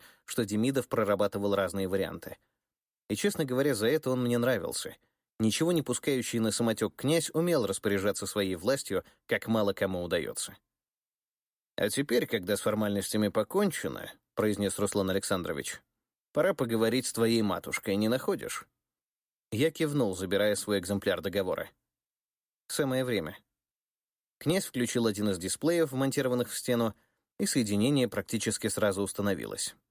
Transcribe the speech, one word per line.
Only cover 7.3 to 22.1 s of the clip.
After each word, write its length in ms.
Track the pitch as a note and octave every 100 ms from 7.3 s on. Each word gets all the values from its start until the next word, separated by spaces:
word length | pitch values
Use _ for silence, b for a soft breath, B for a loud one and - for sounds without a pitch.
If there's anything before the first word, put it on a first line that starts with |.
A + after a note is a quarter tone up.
умел 320 | D#3 F3 D#3 G2+
распоряжаться 600 | - G#2 G2 G2+ G2 G2
своей 280 | G#2 F#2+
властью, 500 | F2 G2+ C#3 - F#2 b b -
как 200 | G#2+ -
мало 260 | A2+ G2+
кому 300 | - G2 F2+
удается. 540 | F2 F2 A1+ - - - _ _ _ _ _ _ _ _ _ _ _ -
«А 120 | G2+
теперь, 360 | - C#3+ A#2+ A#2
когда 300 | A2 F#2 G2+
с 40 |
формальностями 680 | A2 G#2+ G#2 G2+ - G#2+ G#2
покончено», 840 | A2+ G#2+ F#3+ G3+ - E2 G#1+ - - _
произнес 440 | - G#2+ G2+ G2+ -
Руслан 320 | G#2 G#2 F#2+
Александрович, 720 | F#2+ - F#2+ E2+ D2 - - _ _ _ _ _
«пора 220 | D3 F3+
поговорить 520 | F#3 A#2+ A2+ A2+ B2+ A#2+
с 60 |
твоей 300 | - A2+ A2+
матушкой, 540 | G#2 E2+ - - - G2
не 120 | A2
находишь?» 560 | B2+ - F3+ - - - _ _ _ _ _ _ _ _
Я 200 | A2 D#3
кивнул, 460 | - D#3 D3 A2 F2+
забирая 380 | F#2 F#2+ G#2
свой 240 | G#2 - G2+
экземпляр 420 | F#2 G2+ - F2
договора. 480 | F#2+ G2 F#2 - - - _ _ _